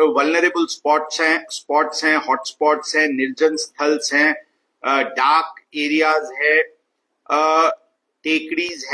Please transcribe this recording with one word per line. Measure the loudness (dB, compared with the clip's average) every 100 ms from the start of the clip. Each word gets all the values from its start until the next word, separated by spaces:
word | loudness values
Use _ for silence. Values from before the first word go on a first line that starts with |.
वल्नरेबल | 2 2 0 2 2 0 -4
स्पॉट्स | -2 0 0 0 -2
हैं, | 0 0 -4
स्पॉट्स | -12 -2 0 0 -2
हैं, | 0 0
हॉटस्पॉट्स | 0 -2 -4 -2 0 0 -2 0
हैं, | 0
निर्जन | 0 -4 0 0 0
स्थल्स | -8 -4 -2 0 0
हैं, | 0 0 -2 -8 _ _ _
अ, | -2 0
डार्क | -2 0 2 2 0 -8 _ -6
एरियाज | 0 2 2 2 -2
हैं, | -2 2 2 0 _ _ _ _ _ -4
अ, | 0 2 4 2 0 _ _ _ _
टेकड़ीज | -4 -2 -2 -6 -6 -8 -2